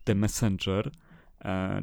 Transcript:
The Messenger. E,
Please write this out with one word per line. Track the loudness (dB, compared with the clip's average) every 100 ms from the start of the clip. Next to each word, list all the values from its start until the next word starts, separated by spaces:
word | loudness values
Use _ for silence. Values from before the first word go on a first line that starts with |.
The | 0
Messenger. | 2 2 2 0 2 0 0 -2 -8 -18 -20 -20 -10
E, | -4 -2 -2 -4